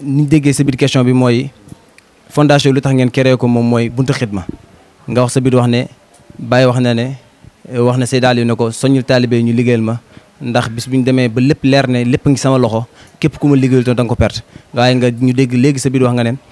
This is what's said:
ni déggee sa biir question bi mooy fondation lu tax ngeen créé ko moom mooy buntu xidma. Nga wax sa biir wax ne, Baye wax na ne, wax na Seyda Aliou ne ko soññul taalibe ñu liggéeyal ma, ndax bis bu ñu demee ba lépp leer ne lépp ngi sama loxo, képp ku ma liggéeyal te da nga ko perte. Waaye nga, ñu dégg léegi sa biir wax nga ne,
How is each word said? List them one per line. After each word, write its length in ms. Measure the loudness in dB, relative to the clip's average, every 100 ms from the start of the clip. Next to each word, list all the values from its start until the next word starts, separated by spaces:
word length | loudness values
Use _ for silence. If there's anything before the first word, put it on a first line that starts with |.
ni 240 | -4 -2 2
déggee 260 | 2 2
sa 120 | 0
biir 120 | 0 0
question 280 | 0 0
bi 80 | 2
mooy 360 | 2 2 0 -4 -12 -20 -20 _ _ _ _ -8
fondation 440 | 0 2 4 2
lu 80 | 0
tax 120 | 0
ngeen 160 | 0 0
créé 260 | 0 0 2
ko 100 | 2
moom 180 | 0 0
mooy 200 | 0 -2
buntu 240 | -2 -2
xidma. 320 | -2 -4 -6 -10 -14 -18 -20 _ _ -6
Nga 160 | -2
wax 100 | 0
sa 60 | 0
biir 140 | 0
wax 140 | 2 0
ne, 180 | -2 -4 -12 _ _ -20 -12
Baye 260 | -2 2 2
wax 140 | 2
na 120 | 0
ne, 200 | -2 -4 -10 _ _ -20 _ -10
wax 260 | -2 0 0
na 80 | -2
Seyda 240 | 0 0
Aliou 140 | 2
ne 100 | 0
ko 160 | -2 -4
soññul 320 | -2 0 0
taalibe 300 | 2 0 2 0
ñu 100 | 0
liggéeyal 280 | 0 2 0
ma, 200 | -2 -6 -10 -20 _ -12
ndax 260 | -4 -2 -4
bis 180 | -6 -4
bu 80 | -2
ñu 60 |
demee 240 | 0 0 0
ba 120 | 0
lépp 220 | 0 0
leer 240 | 2 2 2
ne 140 | 0
lépp 220 | 0 0 0
ngi 100 | 0
sama 200 | 0 0
loxo, 260 | 0 -2 -6 -14 -20 -6
képp 180 | -6 -2
ku 80 | 0
ma 80 | 2
liggéeyal 280 | 2 2
te 60 | 2
da 80 | 0
nga 60 | -2
ko 80 | 0
perte. 260 | -2 -4 -16 -20 _
Waaye 200 | -2 0 2
nga, 120 | 0
ñu 220 | 0 0
dégg 200 | 2 0
léegi 240 | 2 2 0
sa 100 | -2
biir 140 | 0
wax 120 | 0
nga 100 | 0
ne, 120 | -2 -4 -10